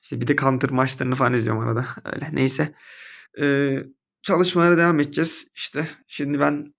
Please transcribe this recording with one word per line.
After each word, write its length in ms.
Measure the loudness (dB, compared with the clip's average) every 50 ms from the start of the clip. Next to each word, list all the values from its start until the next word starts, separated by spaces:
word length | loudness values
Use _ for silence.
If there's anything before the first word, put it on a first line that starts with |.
İşte 200 | _ -8 -6 -4
bir 60 | 0
de 80 | 0 0
Counter 340 | 2 2 0 2 2 0 0
maçlarını 460 | 2 0 0 0 -2 -4 -4 -4 0
falan 180 | 0 2 2 2
izliyorum 280 | 0 0 0 -2 -2
arada. 240 | -2 -2 -2 -2 -4 -6 -10
<laughs> 100 | -12 _
Öyle. 240 | -8 -8 -8 -8 -6 -2
Neyse. 420 | 0 0 0 0 -2 -4 -4 -4 _ -20 -20 -20 -20 -20 -20 -20 -20 -20 _ _ -2
Ee, 440 | 0 0 2 2 2 0 -2 -4 -6 -10 -18 _ _ _ _ _
çalışmalara 560 | -2 0 2 2 2 2 4 4 6 6 6
devam 220 | 6 4 4 4 2
edeceğiz. 480 | 0 0 0 -4 -4 -4 -4 -10 -16 _ _
İşte 340 | -14 -14 -8 -6 -6 -6 -6 -10 _ _
şimdi 320 | _ -8 -6 -4 -4 0 2
ben 340 | 2 0 0 -2 -8 -12 _